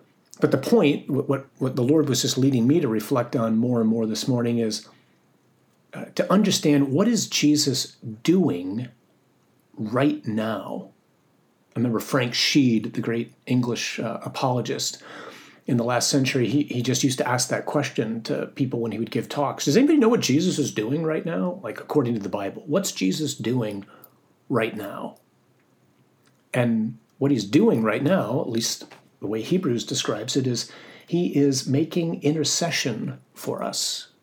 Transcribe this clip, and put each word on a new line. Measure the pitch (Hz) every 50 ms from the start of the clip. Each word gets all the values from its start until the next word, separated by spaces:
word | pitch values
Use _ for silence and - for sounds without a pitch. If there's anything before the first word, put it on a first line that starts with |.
| _ _ _ _ _ _ - -
But | - 147
the | 143 127
point, | - - 240 226 175 143 151 - - -
what, | - 127 131 -
what, | 135 131 - - _ -
what | 131 127 -
the | 131
Lord | 120 127 156 160 143 139
was | 120 -
just | - 123 -
leading | 127 127 139 135 120 113
me | 127 151 175
to | 156 120
reflect | 110 107 107 - 143 123 120 123 -
on | 131 113 113 110
more | 113 120 123 123 117
and | 113 110
more | 113 117 113
this | 110 110 110 - -
morning | 127 120 117 117 120 117
is, | 113 110 104 - - - - _ _ _ _ _ _ _ _ _ _ _ _ _ _ _ _ _ _ _ -
uh, | - - - -
to | - 147 -
understand | 180 202 202 190 - - - 156 147 139 139 135
what | 131 160 202 240
is | 240 185 135
Jesus | - - - - 147 151 143 - 143 127 127 - - - _ - 117 107 110
doing | - 160 175 196 175 135 90 87 90 92 98 117 127 - - _ _ _ _ _ _ _ _ _ _ _ _ _ _ _ - -
right | 110 104 117 127 139 151 - - -
now. | 117 107 110 110 110 110 98 - - - 101 - - - _ _ _ _ _ _ _ _ _ _ _ _ _ _ _ -
I | 113
remember | 117 123 110 104
Frank | - - - 135 120 117 113
Sheed, | - - - - 156 131 127 113 110 110 113
the | - 117
great | 107 120 113 117 117 - - _ -
English, | - 127 127 123 120 117 - - - - -
uh, | 123 110 - - -
apologist | 127 - - - 131 123 123 - 123 131 - - - - - - - - - - - - - - - - - _
in | - 127 117
the | 113
last | 123 123 120 - -
century, | - 139 135 - - 135 120 98
he, | 123 147 -
he | - - 123
just | 117 127 127 -
used | - 139 131 -
to | 151
ask | 127 123 123 - -
that | 123 104 -
question | - - 147 139 - - - 117 110 113 117 -
to | - 143 - - -
people | - - 139 131 123 120
when | 113 113
he | 107 107
would | 113 -
give | - 123 104 -
talks. | - 147 143 131 123 - -
"Does | 147 139
anybody | 214 269 302 330 294
know | 220 220
what | 240 185
Jesus | 120 - 127 151 175 185 156 -
is | 139 113
doing | - 110 107 113 139 165
right | 165 156 156 165 -
now? | 165 170 180 185 180 180 -
Like, | - 110 104 -
according | - - - 151 127 120 120
to | 110
the | 98 95
Bible, | 98 101 101 98 - - -
what's | - 147 196 190 -
Jesus | - - - 190 185 147 156 131 -
doing | - 104 113 123 127 110 107 101 101 98 - - - - - _ _ _ _ _ _ _ -
right | 135 117 113 113 -
now?" | 107 101 101 - - - - - _ _ _ _ _ _ _ _ _ _ _ _ _ _ _ _ _ _ _ _ _ _ _ _ _ _ _ -
And | 127 120 117 113 110 110 117 - - _ _ _ -
what | 135 139
he's | 143 117 98
doing | 95 113 160 220 233 165 117
right | 110 107 104 123
now, | 143 151 190 175 117 107 123 139
at | - -
least | 113 113 113 - - - - - - - _ _ _ -
the | -
way | 98 107 113
Hebrews | 110 - 170 185 185 147 120 113 -
describes | - 131 - - - 113 107 113 123 -
it, | 143 127
is | 127 120 113 - - - - - - - - -
he | - 170 175 180 - -
is | 143 143 143 131 127 -
making | - 127 143 165 160 - 180 165 165 170 -
intercession | - 143 156 156 143 - - - 175 165 - - - 135 110 120 - 143 127 - _ _ -
for | - - - 117 -
us. | - - - - - - - - - - _ _